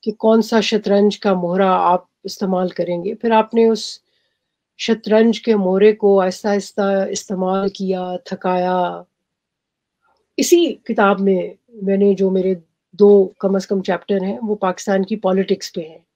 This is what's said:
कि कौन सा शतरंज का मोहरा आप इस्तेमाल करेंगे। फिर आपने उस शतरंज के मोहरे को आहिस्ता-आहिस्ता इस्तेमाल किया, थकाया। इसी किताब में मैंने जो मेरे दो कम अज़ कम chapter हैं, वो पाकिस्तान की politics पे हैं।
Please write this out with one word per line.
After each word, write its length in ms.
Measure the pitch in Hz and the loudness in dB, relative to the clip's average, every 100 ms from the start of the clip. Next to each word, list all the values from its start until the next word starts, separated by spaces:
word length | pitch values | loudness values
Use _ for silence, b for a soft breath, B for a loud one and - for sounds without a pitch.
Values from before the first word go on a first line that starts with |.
कि 80 | - | -8
कौन 320 | 208 226 226 | -2 2 2
सा 180 | 220 226 | 2 0
शतरंज 560 | 202 214 208 202 208 202 | 0 -2 0 2 2 0
का 180 | 208 | -2
मोहरा 360 | 185 175 180 190 | -2 -2 0 2
आप 380 | 185 175 180 _ _ | 2 2 0 _ _
इस्तेमाल 460 | 190 - 196 185 185 | -16 -8 -4 -2 -4
करेंगे। 440 | - 175 175 180 | -4 -6 -4 -6
फिर 180 | 226 233 | -6 0
आपने 360 | 220 220 226 226 | 0 0 2 2
उस 340 | 220 - - _ _ _ _ _ _ _ _ | 0 -6 -16 _ _ _ _ _ _ _ _
शतरंज 600 | - 220 208 214 226 220 | -4 -4 2 4 4 2
के 160 | - | 0
मोहरे 380 | 214 185 190 208 | 0 0 4 4
को 260 | 214 208 196 | 4 2 2
आहिस्ता-आहिस्ता 880 | 185 185 214 202 190 - 196 196 196 | 2 -4 -4 -4 -4 -6 -2 -2 -4
इस्तेमाल 640 | - - 185 185 190 196 | -8 -8 -6 -4 -2 -4
किया, 480 | 196 190 185 180 180 | -6 -6 -6 -6 -10
थकाया। 880 | - 185 185 180 180 180 175 175 180 _ _ _ _ _ _ _ _ _ _ _ _ - | -10 -8 -4 -2 0 0 -2 -6 -16 _ _ _ _ _ _ _ _ _ _ _ _ -6
इसी 280 | - 349 320 | 2 2 2
किताब 540 | - - 226 202 196 | -4 -8 0 2 2
में 360 | 196 185 175 - _ 233 | 0 0 -4 -12 _ -10
मैंने 320 | 190 196 202 | -4 0 2
जो 160 | 190 190 | 2 0
मेरे 320 | 190 185 180 _ _ _ | 0 -2 -4 _ _ _
दो 380 | 175 202 202 190 - | 2 6 6 4 -2
कम 140 | 196 | -2
अज़ 120 | 196 185 | -2 -2
कम 140 | 196 | -4
chapter 440 | 185 175 - 202 | -2 -6 -2 -4
हैं, 140 | 185 233 | -4 -6
वो 160 | 226 | -6
पाकिस्तान 500 | 208 185 180 - 196 | -4 -4 -4 -2 -2
की 120 | 190 214 | -2 -2
politics 540 | 190 190 190 190 - | -2 0 0 -4 -4
पे 100 | - | -12
हैं। 260 | 160 160 _ | -14 -16 _